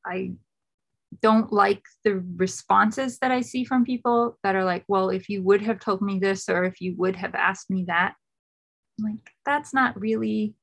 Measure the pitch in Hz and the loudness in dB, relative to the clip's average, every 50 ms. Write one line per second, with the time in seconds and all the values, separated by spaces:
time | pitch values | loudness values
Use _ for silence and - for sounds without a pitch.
0 | _ - 180 185 190 62 - - _ _ _ _ _ _ _ _ _ _ _ _ | _ -8 -8 -6 -6 -8 -10 -12 _ _ _ _ _ _ _ _ _ _ _ _
1 | _ _ - - - 220 220 220 220 - 220 202 202 196 202 202 _ - _ _ | _ _ -8 2 4 6 6 6 4 2 2 2 4 4 2 -2 _ -20 _ _
2 | _ 214 202 190 180 180 175 170 185 185 - - - _ 196 202 202 220 214 - | _ 0 0 0 -4 -8 -2 -2 -2 -2 -2 -10 -2 _ 2 4 4 2 0 -2
3 | 269 254 240 - - 254 254 254 240 - - 254 247 - 269 254 240 - 254 233 | -4 -6 -4 -2 0 0 0 0 -2 -4 -6 -6 -4 0 2 0 2 0 -2 -2
4 | - 247 240 233 233 233 233 _ - 196 190 190 190 185 180 170 - - 196 190 | 0 2 2 2 2 0 -4 _ -2 0 0 2 2 0 -2 -2 -2 0 0 2
5 | 190 190 190 190 190 - 202 196 185 190 202 202 208 220 220 185 - - 196 190 | 2 0 -2 -4 -4 -6 -6 -2 4 4 4 4 4 -2 -4 -2 -2 -2 -2 0
6 | 202 202 196 185 196 196 196 190 - - 185 175 180 185 180 - 175 185 180 - | 0 -2 -2 0 0 0 0 -2 -2 -2 0 0 0 -2 -4 -6 -8 -8 -4 -2
7 | 180 185 190 175 190 185 - - 180 180 196 - - _ 190 185 180 175 170 170 | -2 -2 -2 -2 -6 -6 -2 0 0 0 0 -2 -6 _ -4 -4 -2 -2 0 0
8 | 180 - - _ _ _ _ _ _ _ _ _ _ _ _ _ _ _ _ - | 0 0 -4 _ _ _ _ _ _ _ _ _ _ _ _ _ _ _ _ -8
9 | 214 214 214 220 _ - _ _ _ 277 285 294 294 - - 269 262 - 240 190 | -6 -6 -6 -8 _ -20 _ _ _ -2 -2 -2 -2 -2 0 0 0 0 0 -4
10 | 196 220 220 220 226 220 214 214 214 214 - _ | -2 -2 -2 0 0 -2 -2 -2 -2 -4 -6 _